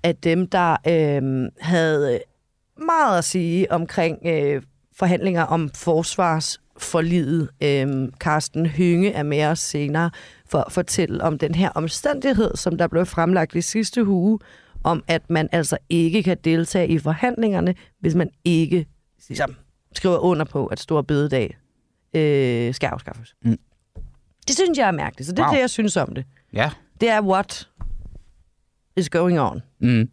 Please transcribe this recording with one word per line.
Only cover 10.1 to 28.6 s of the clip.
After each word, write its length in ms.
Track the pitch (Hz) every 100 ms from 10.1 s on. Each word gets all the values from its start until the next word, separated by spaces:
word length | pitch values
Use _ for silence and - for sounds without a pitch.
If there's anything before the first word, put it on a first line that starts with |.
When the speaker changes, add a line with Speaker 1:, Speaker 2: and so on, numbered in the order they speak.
| - - - _
Speaker 1:
for 100 | 160
at 140 | -
fortælle 500 | - 175 - 165 -
om 140 | 165 151
den 160 | 160
her 140 | 165 185
omstændighed, 840 | - 160 - 294 294 269 208 220
som 220 | - 180 165
der 80 | 170
blev 200 | 170 180
fremlagt 480 | - 170 185 160
i 60 | 170
sidste 460 | 170 220 208 247 202
uge, 320 | 185 190 220 - - _ -
om 200 | 156 165 -
at 140 | 165 -
man 180 | 165 156
altså 240 | 170 147 - _
ikke 340 | 170 165 202
kan 140 | 180 175
deltage 440 | 165 165 165 185 165
i 100 | 160
forhandlingerne, 760 | 156 156 247 240 220 185 175 180 - _
hvis 140 | 160
man 160 | 160 165 _
ikke 420 | 180 165 160 175 156 _ _ _ -
ligesom 260 | - 139 127 _ _ _
skriver 240 | - 185 175
under 260 | 180 160
på, 220 | 156 143 120
at 140 | -
Store 240 | - 151
Bededag, 520 | 135 147 147 135 104 - _ _ _ _ _ 160
øh, 580 | 151 139 131 117 120
skal 120 | 131 139
afskaffes. 480 | - - 113 117 _
Speaker 2:
Mm. 140 | 117 110 _ _ _ - - - _ _ -
Speaker 1:
Det 80 | -
synes 220 | 370 285
jeg 100 | 214
er 40 |
mærkeligt, 340 | 160 147 - 139
så 60 |
det 60 | 180
er 60 |
Speaker 2:
Wow. 100 | 294
Speaker 1:
det, 60 | 285
jeg 100 | 254
synes 260 | - 214 185
om 180 | 131
det. 100 | 131 131 _ _
Speaker 2:
Ja. 180 | 101 143 - _ -
Speaker 1:
Det 80 | 233
er, 120 | 214
what 460 | 202 190 202 - - _ - - - - - _ _ _